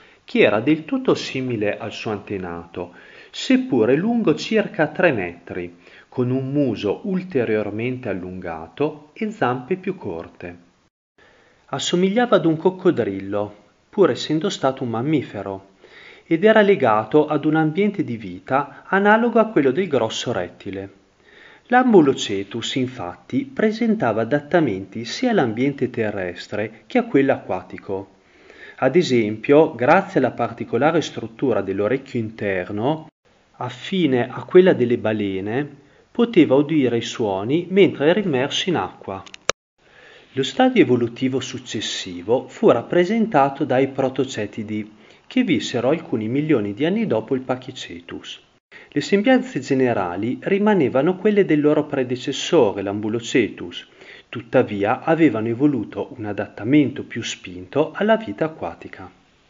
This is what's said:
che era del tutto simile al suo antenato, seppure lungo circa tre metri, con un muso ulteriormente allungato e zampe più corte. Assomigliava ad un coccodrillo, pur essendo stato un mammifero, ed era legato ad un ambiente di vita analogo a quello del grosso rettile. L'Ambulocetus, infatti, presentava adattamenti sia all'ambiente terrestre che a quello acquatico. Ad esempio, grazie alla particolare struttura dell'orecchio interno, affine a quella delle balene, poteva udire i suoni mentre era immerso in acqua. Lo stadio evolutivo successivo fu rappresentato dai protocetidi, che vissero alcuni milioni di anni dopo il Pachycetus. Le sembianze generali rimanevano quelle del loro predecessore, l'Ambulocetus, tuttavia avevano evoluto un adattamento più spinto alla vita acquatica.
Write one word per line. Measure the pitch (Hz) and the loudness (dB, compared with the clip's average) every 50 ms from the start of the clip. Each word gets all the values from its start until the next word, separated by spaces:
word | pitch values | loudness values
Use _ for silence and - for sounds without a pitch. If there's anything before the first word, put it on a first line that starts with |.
| - - _ _ _ | -20 -20 _ _ _
che | - - 240 | -4 2 4
era | 175 113 101 107 | 4 4 4 2
del | 120 147 156 156 156 | 2 2 0 0 0
tutto | - 269 262 262 - 151 | -6 -6 -4 0 0 0
simile | - - - - 135 131 127 120 104 104 101 - | 0 0 -8 -6 -6 -4 -4 -4 -2 -2 -2 -2
al | - 117 107 101 | -4 -8 -10 -10
suo | - - 117 107 | -10 -8 -6 -8
antenato, | 98 98 - 107 95 92 87 85 85 85 - - 95 87 - - - - - - - - - | -8 -8 -8 -8 -8 -8 -8 -10 -10 -12 -12 -10 -12 -12 -12 -12 -20 -20 -20 -20 -20 -20 -18
seppure | - - - - 262 254 254 - - 117 107 113 135 | -14 -10 -2 0 2 2 2 0 2 2 4 4 4
lungo | 151 185 226 240 233 208 170 147 | 2 2 0 0 0 2 0 0
circa | - - - 226 214 - - - - - - | 0 -2 -2 0 0 0 -2 0 0 -2 0
tre | - - 185 175 135 | 0 2 2 2 2
metri, | 107 90 87 87 - - - 98 92 87 85 - - _ - - - - _ | 2 -2 -6 -8 -12 -14 -12 -8 -8 -8 -10 -12 -16 _ -20 -20 -20 -20 _
con | - - 123 123 | -4 -2 -2 0
un | 127 131 131 131 | 0 -2 -2 -2
muso | 139 147 143 123 107 87 95 101 90 - - | 0 0 0 0 0 -2 -2 -2 -2 -2 -4
ulteriormente | - 190 185 180 - - 131 113 107 107 107 104 104 98 107 117 127 127 123 123 107 | -4 -4 -4 -4 -2 -2 -2 0 2 0 0 0 -2 -4 -4 -4 -4 -6 -6 -6 -6
allungato | 95 92 87 92 92 92 90 87 82 80 80 - - - 143 156 156 - - - _ | -6 -6 -6 -10 -10 -10 -10 -8 -10 -10 -12 -14 -6 -4 -4 -4 -4 -6 -18 -20 _
e | - 226 214 | -8 -8 -8
zampe | - - 139 123 123 131 131 - 185 | -4 -2 -2 -2 -2 -4 -4 -6 -6
più | 185 - 196 180 | -6 -4 -8 -8
corte. | - - 107 85 82 85 - - - - 90 87 - _ _ _ _ _ _ _ _ _ _ _ _ _ _ _ _ _ _ _ _ _ | -8 -8 -10 -10 -10 -10 -14 -16 -16 -16 -16 -16 -16 _ _ _ _ _ _ _ _ _ _ _ _ _ _ _ _ _ _ _ _ _
Assomigliava | - - 131 - - - 175 185 190 196 240 247 240 - | -10 -8 -6 -6 -2 0 2 2 2 2 2 2 4 4
ad | 180 151 | 4 4
un | 160 160 | 2 0
coccodrillo, | 156 - 185 185 - - 180 147 120 110 101 98 98 95 98 101 101 104 101 - - _ _ _ _ _ _ | 2 0 0 0 2 0 0 2 2 0 -2 -2 -6 -6 -4 -4 -4 -4 -4 -8 -18 _ _ _ _ _ _
pur | - 214 190 156 | 2 2 4 4
essendo | 120 101 - - 151 160 208 202 | 4 0 -4 -2 -2 -2 -2 -2
stato | 185 - - 135 131 - 139 | -4 0 -2 -2 0 0 -4
un | 120 | -4
mammifero, | 110 113 123 147 160 139 107 - - 104 95 98 98 95 - _ _ _ _ - - - - - - - _ | -4 -4 -2 0 0 -2 -2 -2 -8 -10 -8 -8 -10 -10 -12 _ _ _ _ -20 -20 -20 -20 -20 -20 -18 _
ed | - 165 160 185 | -2 -2 2 4
era | 214 214 220 208 | 6 6 6 6
legato | 196 202 143 135 117 107 107 110 - - 151 147 | 6 4 4 4 4 4 4 2 2 4 2 4
ad | 151 151 147 147 | 4 0 -2 0
un | 156 151 | 0 2
ambiente | 160 160 156 151 185 202 214 202 - 147 | 2 2 2 2 2 0 0 0 -2 -4
di | 117 120 | -4 -6
vita | 107 98 92 87 92 - - 131 139 143 - - - - | -8 -8 -12 -12 -12 -6 0 0 0 0 -2 -8 -18 -8
analogo | - 185 196 202 208 214 226 233 240 220 233 | 0 0 2 6 6 6 6 4 2 4 2
a | 214 220 | 2 2
quello | - 165 139 135 127 | 2 2 2 4 2
del | 175 202 175 | 2 -2 0
grosso | 139 123 113 110 - - - 131 113 | 0 0 0 0 -2 -6 -6 -4 -4
rettile. | 98 90 87 - - - 101 92 95 98 98 - _ _ _ _ _ _ _ _ - - - - - _ - | -4 -4 -6 -10 -14 -12 -10 -10 -10 -10 -12 -16 _ _ _ _ _ _ _ _ -20 -20 -20 -20 -20 _ 2
L'Ambulocetus, | 247 247 254 254 220 185 147 135 127 - - - 101 98 98 - - 117 110 - - | 2 4 4 8 8 8 8 6 4 0 -2 -4 -4 -6 -6 -6 -8 -8 -8 -6 -4
infatti, | 135 127 123 - - 92 87 - - _ - - 131 139 | -2 -4 -4 -4 -8 -10 -10 -10 -14 _ -6 -4 -4 -4
presentava | - - - 208 220 214 220 240 226 208 - 139 120 107 110 113 | -4 -4 0 0 0 0 0 0 0 0 2 2 0 2 0 0
adattamenti | 113 143 147 143 - - 175 160 127 98 92 98 - - 113 117 | 0 0 -2 -2 0 2 2 2 2 0 -4 -6 -10 -10 -12 -10
sia | 117 - - 254 247 | -10 -8 -4 -2 0
all'ambiente | 226 185 139 117 107 117 127 143 143 - 131 120 | 2 2 2 0 0 0 0 -2 0 -2 -4 -4
terrestre | 123 123 110 104 101 101 92 90 87 - - - 120 104 107 107 - - _ | -2 -2 -4 -4 -4 -4 -6 -8 -8 -10 -14 -10 -6 -6 -6 -6 -8 -14 _
che | - - 247 | -2 -2 -2
a | 220 | -2
quello | - - - - 135 120 | 2 2 2 4 4 2
acquatico. | - - - 98 92 - - - 90 - - 98 95 98 - _ _ _ _ _ _ _ - - - - - - | 0 0 -6 -6 -6 -6 -10 -18 -18 -10 -8 -8 -8 -8 -12 _ _ _ _ _ _ _ -20 -20 -20 -20 -20 -8
Ad | - 127 135 135 | -2 0 2 4
esempio, | 180 165 123 127 120 110 104 107 110 - - 143 151 160 - - | 4 2 4 2 2 2 2 -2 -4 2 4 6 6 6 6 2
grazie | 117 123 131 165 190 185 - - 156 | -2 4 4 4 4 4 2 0 0
alla | 127 117 - | 0 0 0
particolare | - 123 110 113 - 117 - - 117 131 156 165 165 | 0 -4 -4 -4 -8 -10 -4 -2 2 2 4 2 2
struttura | - - - - 117 110 - - 143 131 110 101 98 | -2 -2 -8 -10 -12 -12 -10 -4 -2 0 0 0 0
dell'orecchio | 95 95 98 101 104 127 135 - - - 123 | -2 -2 -2 0 0 -2 -2 -4 -6 -6 -6
interno, | 110 107 107 - 110 101 95 92 90 - 104 104 110 135 160 156 156 - _ _ _ _ _ _ _ _ _ - | -6 -6 -8 -6 -4 -2 -2 -2 -4 -6 -6 -4 -2 -2 -2 -2 -6 -16 _ _ _ _ _ _ _ _ _ -10
affine | 123 123 - - - - 196 190 170 139 127 123 120 123 | -10 -10 -10 -12 -10 -6 -2 0 0 2 2 2 0 -2
a | - 123 - | -6 -12 -8
quella | - - 185 185 185 147 | 4 6 8 8 8 6
delle | 120 123 120 120 113 | 4 2 0 0 0
balene, | 101 107 110 104 101 98 95 95 95 104 113 131 147 147 - - - _ _ _ _ _ | 0 -2 -2 0 -2 -2 -2 -4 -4 -4 -4 -4 -4 -6 -10 -20 -20 _ _ _ _ _
poteva | - - 233 233 233 185 143 117 127 | -2 0 0 2 6 6 6 6 6
udire | 135 147 143 160 151 131 120 117 117 | 4 4 2 2 2 2 2 0 0
i | 113 | -4
suoni | - - - 117 101 95 95 101 113 143 175 175 170 | -4 -6 -4 -2 -2 -2 -2 -2 -2 -2 -2 -2 0
mentre | 185 202 190 135 107 - 139 151 | 4 4 4 4 4 2 2 2
era | 180 214 | 2 2
immerso | 196 185 139 123 131 143 - - - 190 | 0 0 0 0 -2 -2 -2 -4 -4 -2
in | 165 | -2
acqua. | 117 92 90 - - - - 95 95 - - - - _ - - _ _ _ _ _ _ _ _ - - - - - - _ - | -2 -2 -4 -8 -14 -12 -12 -12 -12 -12 -16 -20 -20 _ -8 -8 _ _ _ _ _ _ _ _ -20 -20 -20 -20 -20 -20 _ -6
Lo | 127 135 | -6 -4
stadio | - - - 254 262 254 220 156 | -4 2 2 2 4 6 4 4
evolutivo | 123 123 120 120 117 117 - 131 131 127 127 | 6 4 2 2 -2 -4 -4 -4 -2 -2 -4
successivo | - - - - - - - 113 - - - - - 95 90 87 90 101 117 131 131 - | -6 -6 -12 -12 -12 -10 -10 -8 -6 -6 -8 -8 -10 -10 -12 -12 -2 0 0 0 0 -4
fu | - - 226 185 | -8 2 4 4
rappresentato | 123 117 113 - - 175 180 175 220 233 214 220 - 143 135 139 - - 160 | 4 4 2 0 2 2 2 2 2 0 0 2 4 4 4 4 2 -2 -2
dai | 127 131 127 139 135 | 0 2 0 0 0
protocetidi, | 135 - 131 131 127 - 131 131 - 120 104 101 - - 107 104 107 107 104 - - _ - - - _ _ | -2 -2 -2 -2 0 -2 -4 -4 -4 -8 -8 -8 -8 -10 -10 -6 -6 -8 -8 -10 -14 _ -20 -20 -20 _ _
che | _ - 254 254 | _ -2 0 2
vissero | 196 147 104 - - - 120 113 127 | 2 2 0 0 -2 -4 -2 0 2
alcuni | 156 180 - - - 113 107 110 | 0 0 -2 -4 -4 -4 -2 -2
milioni | 123 139 156 156 151 117 101 101 104 | -2 -2 0 2 2 2 2 -2 -4
di | 107 143 | -2 -2
anni | 165 190 226 226 | -2 0 0 -2
dopo | 170 120 110 113 - 135 | 0 0 -2 0 -2 -4
il | 127 | -4
Pachycetus. | 131 - 127 123 - - 123 - - - 87 85 - - 87 76 - - - - _ _ _ _ _ _ - - - _ | -2 -4 -6 -6 -6 -14 -14 -14 -14 -14 -14 -16 -16 -14 -16 -14 -14 -14 -20 -20 _ _ _ _ _ _ -20 -20 -20 _
Le | - 143 | -6 -6
sembianze | 139 - 202 196 208 262 262 247 254 - - 151 | -2 0 0 2 4 4 4 4 2 0 -6 -8
generali | 127 - 139 131 131 123 117 107 95 87 87 92 104 120 127 131 - | -2 0 2 2 2 2 2 0 -2 -4 -4 -4 -4 -4 -4 -4 -2
rimanevano | - 190 196 208 214 214 185 143 113 95 131 143 175 185 | -2 0 2 2 2 4 4 2 2 2 2 2 2 0
quelle | 185 - 214 208 202 190 | 0 0 0 4 4 2
del | 151 160 147 | 4 2 2
loro | 143 147 151 151 147 | 4 4 2 2 0
predecessore, | 147 - 131 127 120 127 123 - 143 131 - - - 180 160 120 101 92 98 95 | -2 -2 -4 -2 -2 -4 -6 -6 -6 -6 -6 -4 0 4 4 4 4 2 -2 -4
l'Ambulocetus, | 101 98 104 104 110 107 117 120 - - 135 107 90 - - 90 87 - - - _ _ _ - - - - - - | -4 -4 -4 -4 -4 -4 -4 -6 0 2 2 2 2 -2 -8 -14 -14 -14 -16 -18 _ _ _ -20 -20 -20 -20 -20 -12
tuttavia | - 117 - - - 131 120 - 107 98 98 107 123 - - | -12 -12 -10 0 2 2 2 2 0 -2 0 0 0 -2 0
avevano | 160 165 160 165 143 - 110 110 | 0 2 4 4 4 4 2 -2
evoluto | 117 117 117 143 147 139 117 101 - - - 95 - 135 | -4 -2 0 0 0 0 0 -4 -6 -6 -8 -8 -10 -8
un | 117 107 | -10 -8
adattamento | 107 101 98 101 - - - 104 117 143 151 143 113 - - - | -8 -6 -6 -8 -8 -8 -10 -4 2 4 4 4 2 -2 -8 -12
più | - - 120 110 | -10 -10 -10 -10
spinto | - - - - 95 87 90 92 - - 135 156 - - | -10 -12 -12 -14 -16 -16 -16 -14 -6 -2 -2 -2 -2 -2
alla | - 101 107 - | -4 0 0 0
vita | - - 104 101 - 165 | 0 0 -6 -6 -6 -6
acquatica. | 156 156 - 98 85 82 - - - - - 95 87 - _ _ _ _ _ _ _ | -6 -6 -8 -10 -10 -10 -12 -18 -18 -18 -18 -20 -20 -20 _ _ _ _ _ _ _